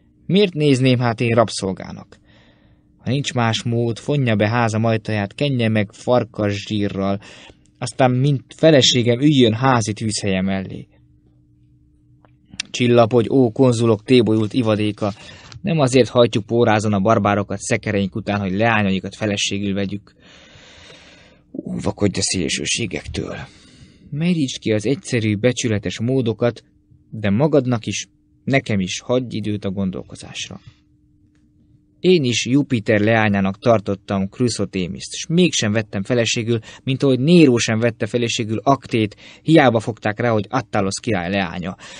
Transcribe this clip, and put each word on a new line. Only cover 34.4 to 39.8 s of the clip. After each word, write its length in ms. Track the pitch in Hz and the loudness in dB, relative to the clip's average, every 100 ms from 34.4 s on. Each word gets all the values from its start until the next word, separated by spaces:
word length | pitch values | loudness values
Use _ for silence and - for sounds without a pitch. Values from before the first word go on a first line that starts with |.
| 120 110 98 95 85 - - - | -2 -2 -4 -4 -6 -8 -12 -10
s 120 | - | -2
mégsem 440 | 165 185 - 107 | 2 2 2 0
vettem 320 | 107 104 104 | 0 -2 -4
feleségül, 560 | - 123 113 123 113 113 - - | -2 0 0 -2 -2 -4 -6 -10
mint 200 | - 131 | -6 0
ahogy 160 | 139 127 | 0 2
Néró 380 | 143 175 143 117 | 4 8 8 6
sem 220 | - 110 | 2 0
vette 260 | 120 113 113 | 0 -2 -4
feleségül 520 | 123 117 - 107 110 | -2 -2 -4 -6 -4
Aktét, 580 | - 135 - 117 104 - - - | 0 0 0 -2 -2 -4 -20 -8
hiába 380 | - 160 131 | 2 6 6
fogták 400 | 113 | 4